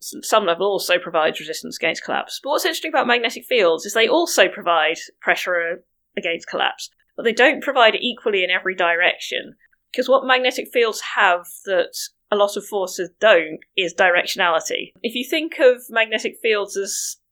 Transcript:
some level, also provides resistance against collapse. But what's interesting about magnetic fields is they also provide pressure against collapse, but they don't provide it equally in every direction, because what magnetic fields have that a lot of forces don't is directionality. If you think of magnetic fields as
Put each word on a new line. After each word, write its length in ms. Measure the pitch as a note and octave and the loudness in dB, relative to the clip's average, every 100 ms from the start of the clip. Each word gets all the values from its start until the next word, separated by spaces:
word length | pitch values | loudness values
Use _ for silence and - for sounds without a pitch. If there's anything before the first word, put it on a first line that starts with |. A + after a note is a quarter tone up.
some 460 | - - - A3 F#3 | -16 -12 0 2 2
level, 200 | E3+ G3+ | 0 0
also 320 | F#3 - F3+ | 0 0 0
provides 400 | E3+ E3 D#3+ - | 0 0 0 -2
resistance 380 | D#3 D#3 E3 - | -8 -10 -12 -4
against 260 | E3 - | -4 -4
collapse. 380 | - - - - | -4 -4 -4 -8
But 60 | C#4 | -4
what's 160 | D#4+ | -2
interesting 240 | F4+ E4 D#4+ | -2 -4 -4
about 160 | D4+ B3 | 0 2
magnetic 380 | A#3+ A#3 A#3+ | 2 0 -6
fields 400 | - B3 E3+ D#3+ | -2 2 4 2
is 80 | G3+ | -2
they 160 | A3+ A3+ | 2 2
also 400 | D#4+ E4+ - F#3 | 2 2 4 2
provide 480 | - F3 E3 D#3 E3 - - | 2 0 2 2 -2 -10 -6
pressure 640 | - E3 F#3 F3 E3+ F3+ _ _ _ G3+ | -2 -2 0 -2 -2 -6 _ _ _ -6
against 320 | F3+ E3 - | -4 -4 -6
collapse, 400 | - - - - _ _ | -2 -2 -4 -16 _ _
but 100 | - | -4
they 100 | A3+ | -2
don't 280 | A3+ C#4 C#4 | 4 4 4
provide 320 | C#4+ C4 A3 | 0 4 4
it 80 | G3+ | 4
equally 400 | B3 A#3+ A3+ G3 | -4 -4 -2 0
in 60 | F3+ | 0
every 260 | F#3 F#3 | 0 -2
direction, 800 | F#3+ E3+ E3+ F3 - - - - - _ _ _ | -2 0 2 0 -2 -6 -8 -8 -18 _ _ _
because 160 | - B3 | -4 2
what 180 | C4 C4 | 2 4
magnetic 420 | B3+ B3+ - - | 2 0 -4 -4
fields 300 | B3 A3+ G#3 - | 0 0 -2 -6
have 300 | A#3+ G3 F3+ - - G3+ | 2 2 2 -4 -12 -2
that 280 | F3+ - - - _ - | -2 -2 -4 -12 _ -2
a 60 | G#3 | 0
lot 200 | G3+ G3+ | 2 -2
of 80 | |
forces 460 | - G3+ F3+ - E3+ - | -6 -6 -4 -6 -10 2
don't 400 | A3 F3 D#3 D#3+ _ - | 6 6 4 -8 _ -4
is 160 | E3+ | -2
directionality. 1000 | - F#3 F3 - - F3 D#3+ - - - _ | 2 4 4 0 0 2 0 -2 -6 -8 _
If 120 | A#3 | -8
you 120 | B3 C4+ | -6 -4
think 300 | D#4+ D#4 - | -4 -2 4
of 220 | B3+ B3 - | 4 4 -2
magnetic 460 | A3+ A3 A3 A#3 - | -2 -2 -2 -6 -4
fields 340 | A3+ G#3 G3+ | -2 0 -2
as 440 | G3 G3 - - - _ | -6 -6 -6 -8 -12 _